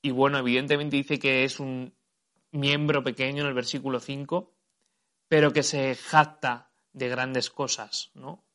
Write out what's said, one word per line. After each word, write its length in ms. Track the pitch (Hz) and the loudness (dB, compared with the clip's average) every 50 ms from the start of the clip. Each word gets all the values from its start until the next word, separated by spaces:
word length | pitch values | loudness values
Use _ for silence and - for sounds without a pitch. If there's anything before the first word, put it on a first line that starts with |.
Y 100 | - 143 | -2 -2
bueno, 260 | 127 127 135 139 143 135 | 2 4 4 4 4 2
evidentemente 580 | 127 123 123 127 139 - 147 143 147 147 143 | 0 2 2 2 2 2 0 0 0 0 -2
dice 220 | 139 139 - 151 131 | -2 0 -2 -4 0
que 240 | - 139 131 131 | 2 2 4 4
es 160 | 135 135 - - | 2 0 -2 -8
un 360 | 143 135 131 127 127 123 _ _ _ _ _ _ _ _ _ _ _ _ | -8 -8 -8 -8 -10 -12 _ _ _ _ _ _ _ _ _ _ _ _
miembro 500 | - 147 139 139 147 147 151 147 147 143 | -6 -2 0 2 2 2 2 2 0 0
pequeño 400 | 131 135 117 - 131 135 139 143 | 0 -2 -2 -2 -2 -2 -2 -2
en 60 | 147 143 | -4 -2
el 60 | 131 | -2
versículo 440 | 123 117 - - 139 110 135 131 120 | -2 -4 -4 -6 -6 -4 -4 -4 -4
cinco, 560 | - - 139 139 143 - 165 180 208 _ _ _ _ _ _ _ _ _ _ _ _ _ _ _ _ _ | -6 -8 -10 -10 -6 -4 -4 -4 -4 _ _ _ _ _ _ _ _ _ _ _ _ _ _ _ _ _
pero 220 | 160 151 151 147 | 6 6 6 6
que 100 | 147 151 | 4 2
se 320 | 135 - - 143 135 135 127 | 0 0 0 0 0 -2 -2
jacta 760 | - - - - 156 151 151 - _ - 127 120 120 - _ _ _ _ _ _ | -4 -6 4 6 6 6 4 -2 _ -4 -4 -4 -4 -10 _ _ _ _ _ _
de 140 | 135 131 123 | -4 -4 -2
grandes 400 | 127 123 127 131 131 123 120 - | 0 -2 -2 0 0 -2 -2 -4
cosas, 600 | - - 139 120 - - 107 104 - - - _ _ | -4 -6 -4 -4 -4 -6 -6 -8 -8 -10 -10 _ _
¿no? 320 | - 127 139 175 _ _ _ | -18 -16 -16 -16 _ _ _